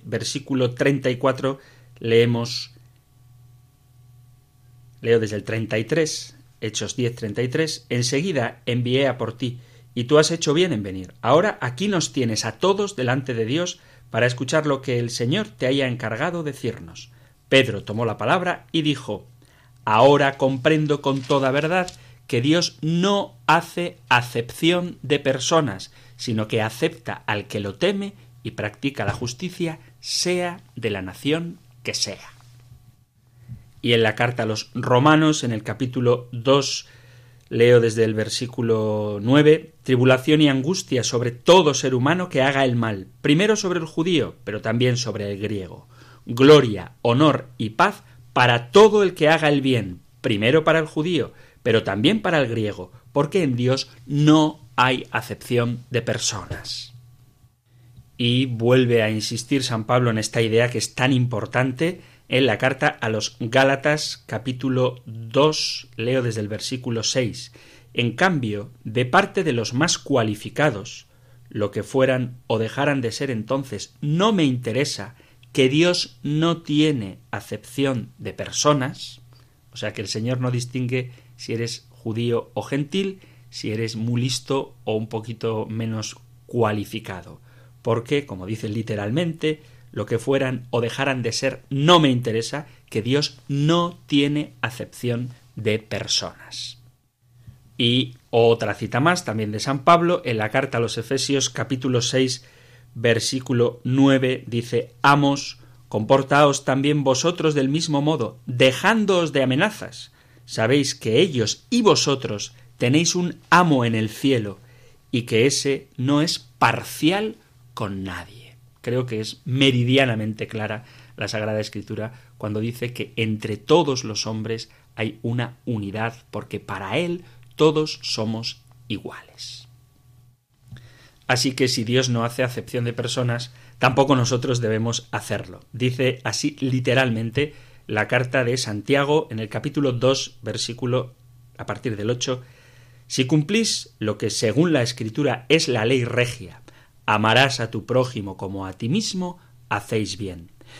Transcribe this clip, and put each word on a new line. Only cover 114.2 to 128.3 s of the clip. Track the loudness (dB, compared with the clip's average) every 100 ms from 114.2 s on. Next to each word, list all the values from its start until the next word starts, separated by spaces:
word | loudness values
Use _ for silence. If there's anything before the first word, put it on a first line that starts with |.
| 0 0 -2 -10 -20 -20 -20 -20 -6
y | -6
que | 0 2 2
ese | 2 -4 -4 -8 -6
no | 0 2
es | 0 -4 -10 0
parcial | 2 2 -6 -2 0 0 -4 -8 _ _ _
con | -8 -8 -6
nadie". | -8 -10 -14 -20 -20 -20 _ _
Creo | -4 -4
que | -4 -6
es | -8 -10
meridianamente | -4 2 4 4 4 4 2 0 -4 -6 -8
clara | -6 -6 -8 -10 -20 -20 -10
la | -6
Sagrada | -4 -4 -4
Escritura | -6 -10 -10 -10 -10 -12 -20 -10
cuando | -6 -4
dice | -4 -6 -10
que | -8 -10 -4
entre | -2 -2 -6 -6
todos | 4 4 4 -2
los | -4 -6 -6
hombres | -6 -6 -8 -10 -20 _ -6
hay | -6 -4
una | -6 -4 -6 -8 -6
unidad, | -6 -6 -6 -6 -8 _
porque | -12 -10 -12
para | -10 -10 -4 -4
Él | -2 -6 -10 -20 -14 2
todos | 2 2 -4 -8
somos | -8 -6 -4